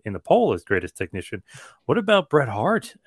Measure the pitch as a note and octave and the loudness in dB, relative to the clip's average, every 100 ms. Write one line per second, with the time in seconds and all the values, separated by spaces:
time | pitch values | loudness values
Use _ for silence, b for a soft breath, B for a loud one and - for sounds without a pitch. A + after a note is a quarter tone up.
0 | G#2+ F#2+ - G#3+ G3 F2+ - F#2+ F2 - | -8 -6 2 2 4 0 0 -2 -2 -6
1 | F#2+ F#2 - G2 B B B B - F#3 | -8 -8 -8 -12 B B B B -2 0
2 | G#3 G3+ - D#3 B2 G2+ D#3 A3 - - | 2 2 4 0 0 -2 0 -2 -4 -12